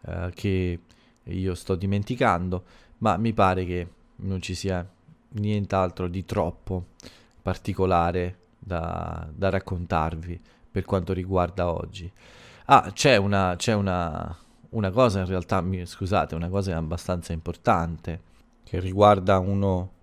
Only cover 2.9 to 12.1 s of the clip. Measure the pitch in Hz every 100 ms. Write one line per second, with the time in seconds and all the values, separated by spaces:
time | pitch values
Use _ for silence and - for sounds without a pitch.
2.9 | _ 110 90 113 110 95 92 90 90 87
3.9 | - _ - 95 95 - 92 98 90 87
4.9 | _ - - _ 107 104 104 98 98 92
5.9 | - 90 90 90 104 85 - - 92 87
6.9 | _ - - _ _ - 90 - 92 92
7.9 | 90 85 90 90 98 _ _ 101 87 82
8.9 | 85 - 80 82 76 95 95 - 90 87
9.9 | 87 80 82 87 87 - _ - 98 -
10.9 | 98 90 90 90 92 87 92 87 82 -
11.9 | 101 87